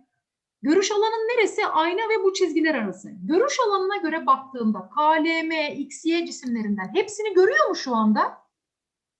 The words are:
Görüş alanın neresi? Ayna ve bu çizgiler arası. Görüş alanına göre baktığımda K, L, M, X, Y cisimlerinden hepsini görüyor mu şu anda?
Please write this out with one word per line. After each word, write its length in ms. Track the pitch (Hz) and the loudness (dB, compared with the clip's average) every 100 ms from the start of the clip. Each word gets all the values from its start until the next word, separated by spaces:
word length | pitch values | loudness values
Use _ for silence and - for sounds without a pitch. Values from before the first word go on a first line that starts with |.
| _ _ _ _ _ _ | _ _ _ _ _ _
Görüş 300 | 233 349 392 | 0 2 2
alanın 360 | 415 440 453 440 494 | 0 0 0 0 0
neresi? 300 | 403 - 381 | 0 0 -2
Ayna 360 | 302 330 370 | 0 0 0
ve 220 | 440 440 | 0 0
bu 100 | 381 | 0
çizgiler 420 | 381 370 302 311 277 | 2 0 2 0 0
arası. 360 | 208 - - | -4 -8 -14
Görüş 460 | - 185 330 554 554 453 | -12 0 2 2 0 0
alanına 300 | 392 381 403 | 0 0 -2
göre 280 | 330 320 262 | -4 -2 0
baktığımda 640 | 262 - 247 220 202 - 294 | 0 -2 -4 -2 -2 -4 0
K, 160 | 302 | 4
L, 320 | 320 311 330 | 4 2 0
M, 320 | 320 320 294 - | -2 -2 -4 -6
X, 300 | 285 - 320 | -10 -6 -2
Y 200 | 339 339 | 0 -2
cisimlerinden 680 | - 254 233 214 202 190 | -8 -6 -4 -2 -4 -2
hepsini 400 | 277 403 - 427 | -2 -2 -4 0
görüyor 360 | 370 370 587 571 | 4 4 4 2
mu 60 | 349 | 0
şu 200 | - 233 | -2 0
anda? 420 | 214 214 381 - _ _ _ _ _ _ _ _ | 2 2 0 -4 _ _ _ _ _ _ _ _